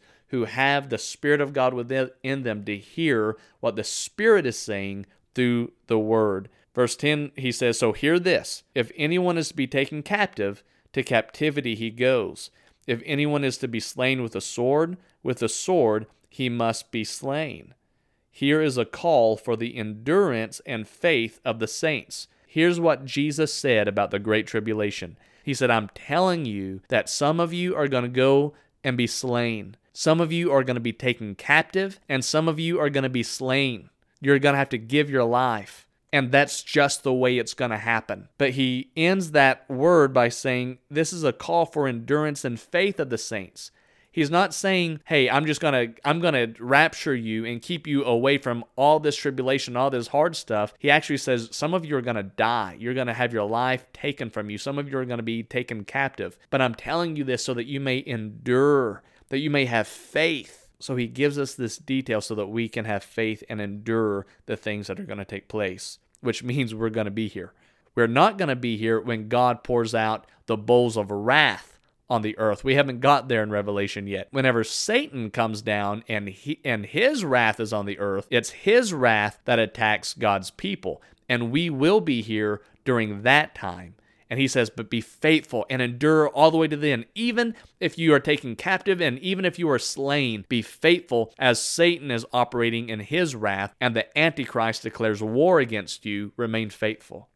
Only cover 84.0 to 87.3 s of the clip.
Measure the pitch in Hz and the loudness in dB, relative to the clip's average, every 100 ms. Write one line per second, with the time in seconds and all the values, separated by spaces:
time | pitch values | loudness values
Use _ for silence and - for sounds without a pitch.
84 | _ _ - 117 135 131 113 - 110 117 | _ _ -8 -2 0 2 0 -2 -6 -6
85 | - - 156 160 156 120 - 131 123 120 | -6 -2 2 2 2 -6 -4 -2 -4 0
86 | 151 156 151 135 160 160 160 147 151 123 | 4 4 4 6 6 6 2 0 0 -2
87 | - - 233 | -4 -4 -2